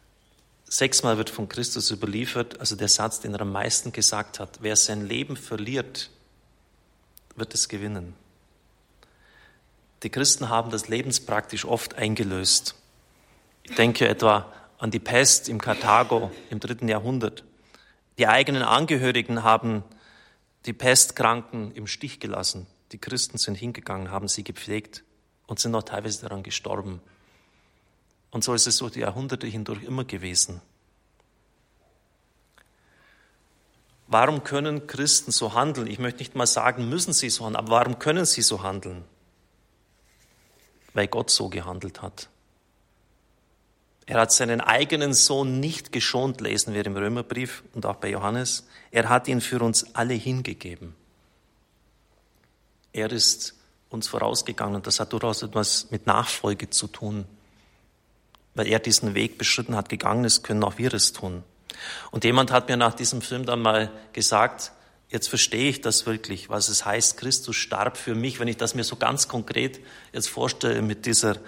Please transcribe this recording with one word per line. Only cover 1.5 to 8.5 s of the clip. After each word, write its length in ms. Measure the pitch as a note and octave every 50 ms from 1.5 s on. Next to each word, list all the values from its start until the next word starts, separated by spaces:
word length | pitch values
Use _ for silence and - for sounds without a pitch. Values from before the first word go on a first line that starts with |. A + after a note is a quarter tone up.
| - A#2+ A#2+ - - C3+ - -
überliefert, 720 | A2 G2 A2 G#2 G2 A2 B2 - - B2 A#2 - - -
also 160 | A#2+ - G#2+ G2
der 100 | G#2+ G2+
Satz, 320 | - - G#2 A2 - -
den 140 | - A2 G2+
er 80 | G2+
am 100 | G#2+ G2+
meisten 400 | G2 G2 G#2+ A2+ - - - B2
gesagt 480 | - A2+ G#2+ - A2 G#2+ G#2 - - -
hat, 200 | G2+ - - -
„Wer 160 | A2 G#2+ G#2+ G#2
sein 280 | - - G#2+ G#2+ G#2
Leben 300 | G2 - B2+ C#3+ C#3+ C3+
verliert, 760 | - - - A#2 G#2+ G#2+ A#2 C3+ C3 B2 C3 - - - - - _ _ _ _ _ _ _ _ _ _ _ _ _ _ _ _ _ _ _ _ - _ _ -
wird 180 | - A2 - -
es 140 | - - -
gewinnen.“ 480 | A2 G2 G#2 G#2+ G#2 F#2+ F2 F2 E2+ - _ _ _ _ _ _